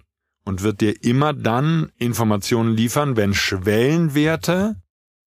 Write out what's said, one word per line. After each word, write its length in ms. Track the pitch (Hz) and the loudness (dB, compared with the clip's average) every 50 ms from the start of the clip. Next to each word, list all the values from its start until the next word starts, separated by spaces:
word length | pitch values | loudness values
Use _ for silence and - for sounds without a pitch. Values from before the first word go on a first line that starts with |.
| - _ _ _ _ _ _ _ _ | -12 _ _ _ _ _ _ _ _
und 160 | 101 95 90 | -8 -6 -2
wird 200 | 98 107 101 - | -2 -2 0 2
dir 220 | 113 104 - - - | 0 0 0 0 0
immer 300 | 120 120 135 147 151 147 | 0 2 2 2 0 0
dann 580 | 123 110 110 113 123 143 156 165 160 156 - - - | -2 -2 0 0 0 2 0 0 0 -2 -4 -6 -4
Informationen 760 | 120 120 117 110 117 107 104 101 - - 127 117 113 117 113 | -4 -2 -2 0 0 0 0 0 0 0 0 0 2 2 2
liefern, 400 | 110 113 120 - 147 147 143 131 110 | 0 0 0 0 0 -2 0 0 0
wenn 160 | 101 101 101 | 0 0 0
Schwellenwerte 1400 | 92 - - 101 95 90 104 104 110 120 139 156 170 170 156 135 147 147 156 165 160 - - 170 185 196 220 214 - - _ _ _ _ _ _ _ _ | 0 -2 -2 -4 -2 -2 0 2 2 2 2 2 2 0 0 2 2 2 2 0 -2 -2 -2 0 0 0 -2 -4 -6 -12 _ _ _ _ _ _ _ _